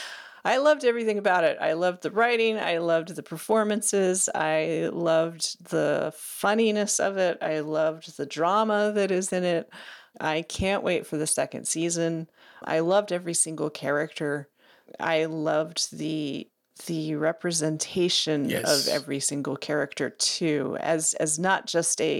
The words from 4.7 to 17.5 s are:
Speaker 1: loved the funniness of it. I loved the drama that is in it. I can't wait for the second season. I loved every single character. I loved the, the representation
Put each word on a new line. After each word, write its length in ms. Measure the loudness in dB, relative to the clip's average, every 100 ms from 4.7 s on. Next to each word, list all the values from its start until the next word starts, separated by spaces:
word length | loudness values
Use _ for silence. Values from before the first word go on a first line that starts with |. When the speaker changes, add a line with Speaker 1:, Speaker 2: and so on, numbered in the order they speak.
| 0 -2
Speaker 1:
loved 760 | 0 2 4 2 -2 -6 -8 -4
the 420 | 0 0 0 -2 -6
funniness 840 | -12 -2 0 2 2 2 0 0
of 180 | 0 2
it. 200 | 0 0
I 200 | -2 -2
loved 560 | -2 0 0 -2 -8 -10
the 80 | -8
drama 640 | 0 2 4 4 2 2 2
that 140 | 2
is 220 | 0 0
in 100 | 0 0
it. 240 | 0 -2 -12 -18 -20 -20 -6
I 220 | -2 -2
can't 400 | -4 -2 0 0
wait 240 | 0 -2 -2
for 100 | -4
the 100 | -2
second 380 | -2 -2 -4 -6
season. 640 | -2 -2 0 0 -2 -6 _ -20 -14
I 160 | -2 0
loved 320 | 4 2 2
every 220 | -2 -2
single 360 | -2 -2 -2 -4
character. 760 | -4 -2 0 -2 -4 -4 -4 -6 _ _ _ -20 -6
I 260 | 0 0 0
loved 720 | -2 0 0 0 -2 -6 -4
the, 500 | -4 -4 -4 -6 -10 _ _ -14 -6
the 300 | -4 -2 0
representation 1300 | 0 -2 -2